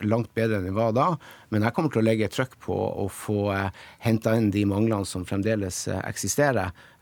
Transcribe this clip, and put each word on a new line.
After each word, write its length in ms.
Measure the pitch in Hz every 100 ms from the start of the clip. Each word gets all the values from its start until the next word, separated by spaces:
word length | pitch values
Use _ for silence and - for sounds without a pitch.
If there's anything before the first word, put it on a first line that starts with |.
| 107
langt 240 | 117 113
bedre 240 | - 113 104
enn 80 |
den 100 | 92 98
var 140 | 113
da. 160 | 113 160 160 - - -
Men 100 | 107
jeg 120 | 110
kommer 160 | 117 160
til 80 | 113
å 60 | 110
legge 240 | 110 104
trøkk 240 | - 131 -
på 80 | -
å 360 | 95 101 - 98
få, 400 | - - 104 101
eh, 180 | 98 98 - - -
hentet 400 | 117 113 113 113
inn 120 | 107
de 140 | 98
manglene 400 | 101 98 113 107
som 220 | 95 92 90
fremdeles, 640 | 98 101 110 95 - -
eh, 120 | 95
eksisterer, 680 | - - 101 - 143 117 95 - - _